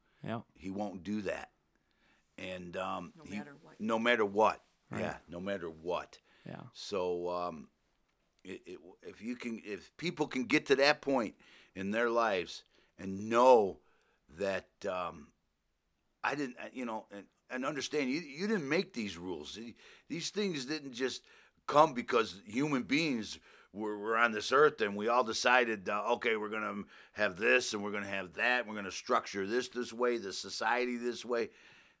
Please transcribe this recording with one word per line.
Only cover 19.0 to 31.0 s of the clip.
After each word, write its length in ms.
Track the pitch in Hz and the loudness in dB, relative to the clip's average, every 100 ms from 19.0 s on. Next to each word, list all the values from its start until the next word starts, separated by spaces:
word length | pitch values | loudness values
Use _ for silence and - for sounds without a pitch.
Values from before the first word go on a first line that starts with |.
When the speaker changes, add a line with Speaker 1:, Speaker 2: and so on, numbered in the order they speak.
| 104 82 | -6 -6
Speaker 2:
rules. 420 | 90 82 76 - 117 - - - - | -6 -8 -8 -12 -14 -16 -20 -20 -10
These 220 | 160 - | -8 -4
things 360 | 196 208 151 127 | -2 -2 -2 -4
didn't 280 | 156 139 | -6 -6
just 280 | 120 131 120 - - - _ - | -4 -2 -4 -12 -20 -20 _ 4
come 260 | 143 160 | 8 8
because 480 | 123 117 120 110 92 104 | 4 0 2 2 -2 -6
human 380 | 107 151 139 | -2 0 0
beings 560 | 107 139 165 123 101 - - - - | 0 0 2 -2 -4 -10 -16 -20 -16
were, 260 | 95 107 104 | -8 -6 -4
were 200 | 104 113 | 0 4
on 140 | 117 | 4
this 180 | 107 104 | 2 2
earth 300 | 131 151 147 | 6 6 6
and 140 | 104 101 | 0 0
we 100 | 107 | 2
all 160 | 123 | 4
decided, 640 | 113 156 127 127 120 107 92 | 4 2 4 6 4 0 -2
uh, 140 | 104 104 | -2 0
"Okay, 220 | 120 123 110 | 0 2 0
we're 140 | 104 | -2
gonna 340 | 107 107 104 98 - - | -4 -4 -6 -10 -16 -14
have 240 | - 104 90 | -2 -2 2
this 360 | 113 127 120 | 4 4 2
and 80 | 107 | -2
we're 80 | 101 | -4
gonna 140 | 104 98 | -6 -6
have 260 | 98 92 | -6 -6
that. 280 | 82 113 123 | 0 2 2
And 80 | 110 | 0
we're 60 | 107 | -6
gonna 160 | 98 | -6
structure 560 | - - 120 - 101 98 | -6 0 0 0 -2 0
this 220 | 120 123 | 0 -2
this 240 | 123 120 | -4 -6
way, 240 | 117 123 120 | 0 0 0
the 160 | 98 | -4
society 640 | 90 98 - 110 123 123 | -8 -8 -4 0 0 0
this 260 | 120 | -2